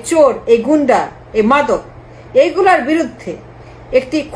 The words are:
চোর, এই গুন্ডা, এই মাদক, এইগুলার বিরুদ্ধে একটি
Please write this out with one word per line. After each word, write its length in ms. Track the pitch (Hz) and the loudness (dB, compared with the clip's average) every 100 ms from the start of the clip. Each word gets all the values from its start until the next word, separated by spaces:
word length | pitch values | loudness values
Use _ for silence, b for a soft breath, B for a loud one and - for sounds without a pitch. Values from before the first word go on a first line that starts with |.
| - | 0
চোর, 220 | 320 285 214 - | 2 2 0 0
এই 60 | 233 240 | 0 2
গুন্ডা, 340 | 311 277 202 - - - 220 | 0 2 0 -2 -12 -8 -2
এই 60 | 214 | 0
মাদক, 300 | 277 277 185 - - - B B 247 | 0 0 -4 -6 -20 -20 B B 0
এইগুলার 380 | 330 330 392 339 254 | 0 2 2 2 0
বিরুদ্ধে 440 | 320 269 - - 160 - - B B - 254 | -2 -4 -8 -14 -14 -16 -20 B B -4 -2
একটি 200 | 262 311 294 | -2 -4 -6